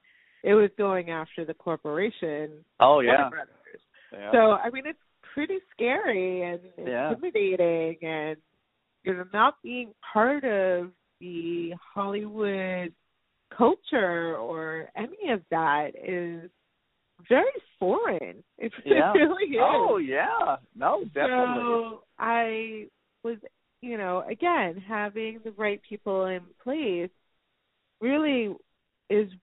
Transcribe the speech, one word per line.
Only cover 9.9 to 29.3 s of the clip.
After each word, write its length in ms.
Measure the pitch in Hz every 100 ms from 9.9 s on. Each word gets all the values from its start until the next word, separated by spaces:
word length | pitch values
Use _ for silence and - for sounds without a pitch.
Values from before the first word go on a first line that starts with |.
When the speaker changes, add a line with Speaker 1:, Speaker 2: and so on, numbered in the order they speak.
| - -
Speaker 1:
part 320 | 214 233 294
of 480 | 269 202 185 180 175 - _ _
the 520 | 180 170 165 170 170 175 -
Hollywood 1000 | - 202 202 214 214 208 196 185 180 175 - _ _ _ _ _
culture 840 | - 240 392 - 277 190 170 165 156
or 540 | 113 160 160 160 -
any 360 | - 220 392 381
of 120 | 220 165
that 460 | 165 160 147 151 -
is 540 | - 180 170 170 170 _ _ _ _ _ _ _ 175
very 320 | 254 466 523 - _
foreign. 680 | 185 285 466 180 98 95 - -
It 140 | 226 -
<laughs> 80 | -
Speaker 2:
Yeah. 260 | - 185
Speaker 1:
really 380 | 330 302 370 392 269
is. 40 |
Speaker 2:
Oh, 360 | 269 302 453 220
yeah. 600 | 131 135 170 453 359 135 -
No, 300 | - 139 302 349
definitely. 560 | - 285 254 247 247
Speaker 1:
So 420 | 240 233 226 220 _ -
I 680 | 226 233 226 220 220 220 208 _ _ _
was, 140 | 233 226 - - _ _
you 160 | 247 233
know, 220 | 190 180 -
again, 480 | 233 349 339 190 175
having 640 | 190 220 208 208 220 220
the 120 | 220
right 280 | 202 214 202
people 440 | - 208 - 190 185
in 160 | 185 180 _
place 480 | - 302 262 175 180 - _ _ _ _ _ _ _ _
really 540 | 233 285 311 262 214 - _ _ _ _ -
is 220 | 202 208